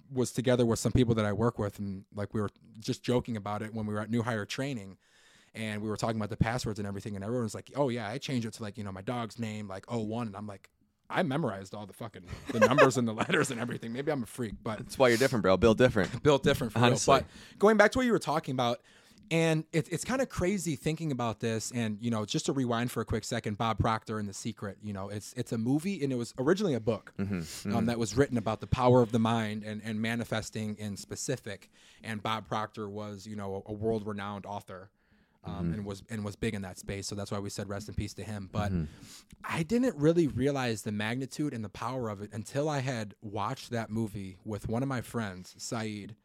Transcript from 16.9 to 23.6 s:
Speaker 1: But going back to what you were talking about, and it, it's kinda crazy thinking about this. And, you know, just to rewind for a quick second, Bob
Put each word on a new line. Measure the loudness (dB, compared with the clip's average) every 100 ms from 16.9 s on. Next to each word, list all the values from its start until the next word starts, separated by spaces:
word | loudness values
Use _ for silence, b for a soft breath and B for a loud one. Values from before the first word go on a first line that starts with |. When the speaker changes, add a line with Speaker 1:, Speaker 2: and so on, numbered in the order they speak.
| 6 6 4
Speaker 1:
But | 4 B B B
going | 6 8
back | 8
to | 6
what | 4
you |
were | 2
talking | 2 -2 -2
about, | 0 0 0 _ b b b 0
and | 2 4 2 0
it, | -2 0
it's | -2
kinda | -2 -2 -2
crazy | 0 0 0 -2 -2
thinking | -2 -2 -2
about | -2 -2 0
this. | 0 -2 -2
And, | -2 -2 -2
you | -2
know, | 0 0
just | -2 0
to |
rewind | 0 2 0 0
for | -2
a | -2
quick | -2
second, | -2 -4 -4
Bob | 0